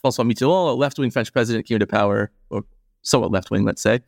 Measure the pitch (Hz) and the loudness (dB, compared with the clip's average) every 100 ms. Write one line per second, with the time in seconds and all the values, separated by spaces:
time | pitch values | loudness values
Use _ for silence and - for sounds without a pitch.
0 | 131 120 120 113 135 185 165 123 143 - | -4 0 0 0 2 2 0 0 -2 -2
1 | 131 127 110 131 113 113 - 113 101 104 | -2 -2 -2 0 0 -2 0 0 2 2
2 | 101 101 104 _ _ 101 - _ _ _ | 2 2 -2 _ _ -8 -8 _ _ _
3 | - 135 98 95 - 101 104 104 107 120 | 0 0 2 -2 -2 -2 0 0 0 0